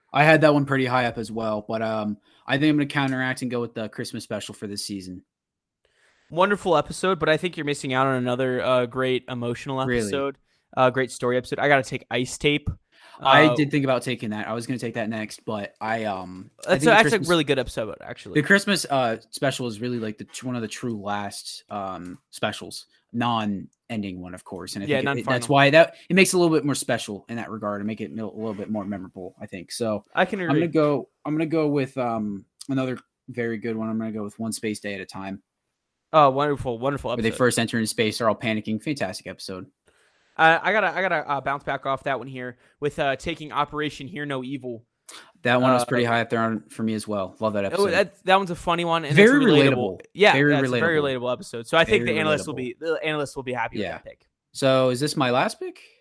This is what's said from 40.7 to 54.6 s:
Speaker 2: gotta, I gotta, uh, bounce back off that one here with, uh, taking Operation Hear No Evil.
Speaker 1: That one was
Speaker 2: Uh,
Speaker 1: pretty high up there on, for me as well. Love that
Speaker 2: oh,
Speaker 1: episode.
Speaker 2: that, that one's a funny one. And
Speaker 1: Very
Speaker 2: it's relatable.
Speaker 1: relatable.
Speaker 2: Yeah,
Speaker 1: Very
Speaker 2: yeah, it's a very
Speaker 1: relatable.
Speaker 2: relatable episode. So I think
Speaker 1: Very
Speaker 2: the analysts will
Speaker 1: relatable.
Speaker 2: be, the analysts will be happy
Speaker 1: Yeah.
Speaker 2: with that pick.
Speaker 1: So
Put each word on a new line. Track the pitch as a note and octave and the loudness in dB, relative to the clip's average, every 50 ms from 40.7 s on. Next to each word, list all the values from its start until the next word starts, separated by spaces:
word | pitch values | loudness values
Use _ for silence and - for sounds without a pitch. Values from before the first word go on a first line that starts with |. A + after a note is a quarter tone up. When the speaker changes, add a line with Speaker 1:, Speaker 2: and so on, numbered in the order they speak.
Speaker 2:
gotta, | G#3 A3 G3 E3+ D3+ | 0 2 0 0 0
I | F3+ | -2
gotta, | F#3+ F3+ E3+ D3+ - - | -2 0 0 -2 -2 -2
uh, | C#3+ C3+ | -4 -4
bounce | B2+ C#3 C#3 C#3+ - | -2 -4 -4 -4 -4
back | D#3 C#3 C3+ - | -6 -6 -4 -2
off | C3+ C3+ B2+ - | -4 -4 -2 -2
that | C#3+ C3+ | -4 -4
one | A2+ B2 | -4 -6
here | C3+ C3 B2+ B2 B2 A#2+ _ _ _ _ - | -10 -12 -10 -10 -12 -12 _ _ _ _ -6
with, | D3 D3 - | -6 -4 -2
uh, | E3 D3 C#3 C3 | -2 -2 -2 -2
taking | - - E3+ D#3+ D#3 D#3 C#3+ | -2 -4 -8 -8 -8 -10 -6
Operation | G#2+ C#3+ D3 - D3+ D3 D3+ C#3+ - - C#3 | -4 -4 -4 -2 -4 -4 -4 -6 -6 -8 -14
Hear | C3+ - D3 D3 | -12 -10 -8 -6
No | D3 C#3 C3 B2+ | -6 -6 -6 -6
Evil. | B2+ C#3 C3 B2 B2 A#2 A2 - _ _ _ _ - - - - - _ _ - | -8 -8 -8 -8 -10 -10 -12 -14 _ _ _ _ -20 -20 -20 -20 -20 _ _ 0
Speaker 1:
That | B2 B2 B2 | 2 4 4
one | B2+ B2+ B2+ | 4 4 4
was | B2 A#2+ | 4 2
Speaker 2:
Uh, | |
Speaker 1:
pretty | - C3 B2 A#2+ | 2 0 2 2
high | A#2 A#2 A#2 | 2 2 0
up | A2+ A#2 | 0 0
there | A#2+ A2+ | 0 0
on, | A2+ A2+ A2 G#2 - - | 0 0 -2 -4 -8 -10
for | - - | -8 -4
me | A2+ A2 A2 | -4 -2 -2
as | G#2+ - | -4 -4
well. | G#2+ G#2 G2+ F#2+ F#2 F#2 - | -4 -4 -4 -4 -6 -6 -4
Love | A2 A2 G#2 | -2 -2 0
that | G2+ G2 | 0 -2
Speaker 2:
oh, | |
Speaker 1:
episode. | F#2+ E3 F#3+ G3+ F#3 | 0 0 0 0 2
Speaker 2:
that, | E3 F#3+ G3+ - - _ - | 2 0 0 0 -4 _ 0
that | F3+ F#3+ | 4 4
one's | G3 G3 E3+ | 4 2 0
a | E3+ | -6
funny | - - F3+ E3+ E3+ F3 | -4 -2 0 0 0 2
one. | E3 E3 E3 D#3 | 0 0 0 0
And | C#3 D3 | 4 6
Speaker 1:
Very | F#3 G#3 A#3 C#4 D4 C4 | 8 8 8 8 6 6
Speaker 2:
it's | G#3 | 6
relatable. | D3+ C#3+ C#3 C3 C3 | 8 8 8 6 4
Speaker 1:
relatable. | B2 B2 F#2+ F2 - - _ - | 2 0 -2 -4 -8 -14 _ 2
Speaker 2:
Yeah, | - G3 G#3 | 4 6 6
Speaker 1:
Very | C#3+ C3+ D3 D3 D3 | 6 6 6 4 4
Speaker 2:
yeah, | C#3 | 4
it's | C#3 B2+ | 2 2
a | B2 A#2 | 2 2
very | - E3+ D#3+ D3+ | 2 2 2 2
Speaker 1:
relatable. | C#3+ C#3 C3 B2 | 2 0 0 -2
Speaker 2:
relatable | A#2+ B2 B2 | -2 -4 -4
episode. | - - - - A#2 A2+ | -4 -6 -10 -10 -12 -4
So | - E3 | 2 4
I | E3 E3 | 4 4
think | G#3 G#3+ - A#2+ | 4 4 2 2
Speaker 1:
Very | - D3+ | 0 0
Speaker 2:
the | D#3+ | 0
analysts | D#3 D#3 D3+ C#3+ - | 0 0 0 0 -2
will | D#3 C3 | -4 -6
Speaker 1:
relatable. | |
Speaker 2:
be, | C3 B2+ A#2+ - - | -6 -6 -8 -8 -6
the | D3+ E3 D#3+ - - | -4 -2 -2 -2 -2
analysts | D#3 D3+ D3+ C#3+ - - | -2 -2 -2 -4 -6 -8
will | C#3+ B2+ | -8 -8
be | B2+ B2 | -6 -4
happy | A#2+ A2+ A#2 - G#2+ | -4 -4 -4 -4 -6
Speaker 1:
Yeah. | G2 E2+ E2 | -6 -6 -8
Speaker 2:
with | - - | -10 -14
that | - | -18
pick. | - _ _ _ _ _ _ _ - | -20 _ _ _ _ _ _ _ -6
Speaker 1:
So | - | 0